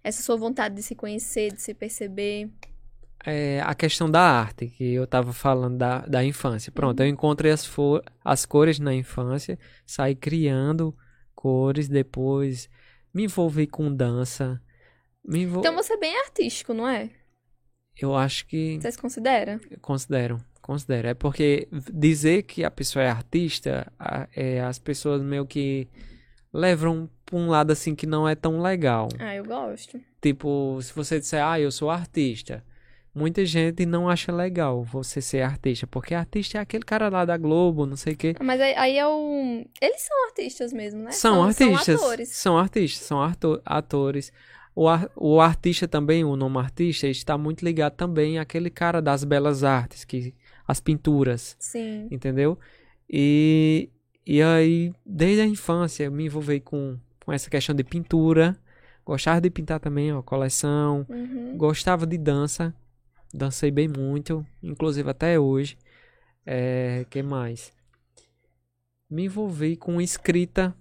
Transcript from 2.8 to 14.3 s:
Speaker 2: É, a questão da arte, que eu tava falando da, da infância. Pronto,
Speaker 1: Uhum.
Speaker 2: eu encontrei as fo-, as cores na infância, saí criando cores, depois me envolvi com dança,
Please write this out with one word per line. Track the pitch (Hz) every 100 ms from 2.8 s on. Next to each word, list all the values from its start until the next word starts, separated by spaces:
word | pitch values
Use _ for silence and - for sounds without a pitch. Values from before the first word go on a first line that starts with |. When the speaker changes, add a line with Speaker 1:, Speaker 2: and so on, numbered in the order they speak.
| - - - -
Speaker 2:
É, | - 151 143 139
a | - 147
questão | 160 - 165
da | 160
arte, | 180 123 107 - 120
que | - 127
eu | 123 127
tava | 127 123
falando | 120 139 131 127 123
da, | 123 127
da | 160 131
infância. | 135 139 135 110 -
Pronto, | - 135 123
Speaker 1:
Uhum. | 139
Speaker 2:
eu |
encontrei | 143 151 147 156
as | 151 -
fo-, | - 143 151 - _
as | - 139 -
cores | 147 156 147
na | 147 131
infância, | 131 - 123 139 - - - - -
saí | - 135 135
criando | 151 165 151 131 139 160 160 - _ _ - -
cores, | 135 131 135 139 143
depois | 139 131 - 131 139 139 127 - _ _ _ _
me | 180 214
envolvi | 185 170 151 151
com | - 151
dança, | 139 123 120 123